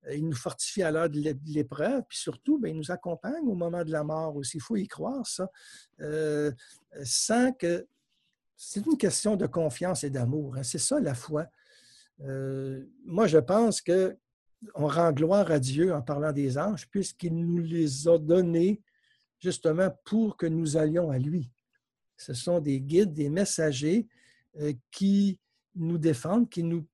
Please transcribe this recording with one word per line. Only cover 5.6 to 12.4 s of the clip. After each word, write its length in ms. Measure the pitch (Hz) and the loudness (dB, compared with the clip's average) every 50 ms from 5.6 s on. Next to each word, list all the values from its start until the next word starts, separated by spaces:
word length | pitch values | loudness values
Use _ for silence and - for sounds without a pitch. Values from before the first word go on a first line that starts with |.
| - - - - - _ _ _ | -20 -20 -20 -20 -20 _ _ _
Euh, 500 | 147 151 151 156 156 151 151 147 147 147 139 117 - - - _ _ _ - - 143 | -10 -6 -4 -2 -2 -2 0 0 0 -2 -4 -6 -14 -20 -20 _ _ _ -16 -12 -8
sans 480 | 120 - - - - 214 240 247 262 254 | -2 -2 -2 0 2 2 4 4 2 0
que, 340 | _ - 170 170 175 - _ _ _ _ _ _ _ _ _ _ _ _ _ _ _ | _ 0 0 0 0 -4 _ _ _ _ _ _ _ _ _ _ _ _ _ _ _
c'est 280 | - - - 202 214 | -16 -10 -8 -4 0
une 120 | 311 320 - | 0 2 2
question 400 | - 190 151 - - 208 214 190 | 2 0 0 2 0 0 0 0
de 80 | - 147 | 0 -2
confiance 560 | - 170 165 156 131 - 175 180 185 143 - | -2 0 -2 -2 -2 -2 -2 -2 -2 -2 -4
et 60 | 143 | -4
d'amour, 480 | 135 135 120 120 139 156 151 139 127 131 | -2 0 0 0 0 -2 -4 -6 -6 -8
hein. 60 | 135 | -6
C'est 140 | 123 - - | -6 -4 -2
ça, 220 | - - 269 302 | -2 0 0 0
la 140 | 247 160 127 | 0 0 -2
foi. 320 | 120 - - 151 151 165 - _ _ _ _ _ _ _ _ _ _ _ _ _ _ | -4 -6 -6 -4 -4 -4 -6 _ _ _ _ _ _ _ _ _ _ _ _ _ _
Euh, 640 | 143 135 135 135 | -12 -10 -8 -6